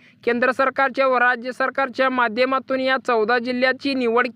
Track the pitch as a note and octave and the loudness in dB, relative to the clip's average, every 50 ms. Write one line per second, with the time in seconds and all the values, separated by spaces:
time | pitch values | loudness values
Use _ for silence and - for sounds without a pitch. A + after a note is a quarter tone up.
0 | _ - _ _ - A#3 A#3+ A#3+ B3+ B3+ B3+ - C4+ C4+ C4 - C#4 C4+ A#3+ C4+ | _ -20 _ _ -4 -2 0 0 0 0 0 2 0 0 2 0 0 0 0 0
1 | C4+ C4 B3+ B3 A#3+ B3 B3+ A#3+ A3+ B3+ A#3+ - C4+ B3+ B3+ - C4+ C4 A#3 - | 0 2 2 2 2 2 0 0 -4 -10 -6 -4 -4 -4 -2 -2 -4 -2 -2 -2
2 | C4 C4 C4 B3 A#3+ A#3 G#3 A#3+ B3+ C4 C4+ C4+ B3+ - C4 C4 C4 C4 C4 C4 | 0 0 2 0 0 0 0 0 0 0 0 -2 -2 -2 -4 -2 0 -2 -2 -2
3 | - - A#3+ A3+ G#3+ G#3 A#3+ B3 A#3 B3+ B3+ B3 B3+ C4 B3+ C4 - C#4 C#4 C4 | 0 0 0 0 2 2 0 0 0 -2 -2 0 0 0 0 -2 -4 -4 -2 -2
4 | B3 A3+ A3+ A#3+ B3 B3+ A#3 | -2 0 0 0 0 0 -2